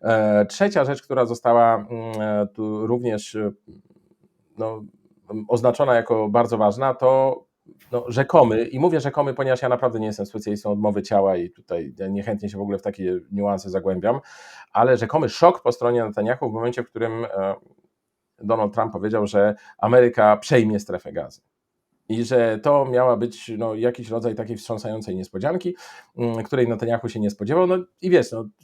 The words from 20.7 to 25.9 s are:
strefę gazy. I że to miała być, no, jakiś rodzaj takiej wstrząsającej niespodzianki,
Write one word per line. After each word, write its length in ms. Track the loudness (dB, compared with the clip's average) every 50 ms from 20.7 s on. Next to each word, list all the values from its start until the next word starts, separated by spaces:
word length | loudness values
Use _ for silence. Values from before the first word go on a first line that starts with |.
| 0 -2
strefę 320 | -4 -6 -10 -10 _ -10
gazy. 280 | -10 -10 -10 -10 -14 _ _ _ _ _ _ _ _ _ _ _ _ _ _ _
I 160 | -4 -4 -2
że 340 | 2 2 2 4 2 0 0
to 260 | 2 2 4 4 2
miała 320 | 2 2 2 4 4 2
być, 340 | 2 0 -6 -6 -10 -14 -12 -8 -6
no, 160 | -6 -6 -4
jakiś 360 | 0 -2 -2 -2 -2 -10 -6
rodzaj 240 | -6 -4 -4 -4 -4
takiej 220 | -4 -8 -8 -10
wstrząsającej 600 | -12 -8 -8 -8 -8 -6 -8 -8 -8 -8 -8 -8
niespodzianki, 600 | -8 -8 -10 -10 -4 -4 -2 -2 -2 -4 -6 -8 -8 -16 -20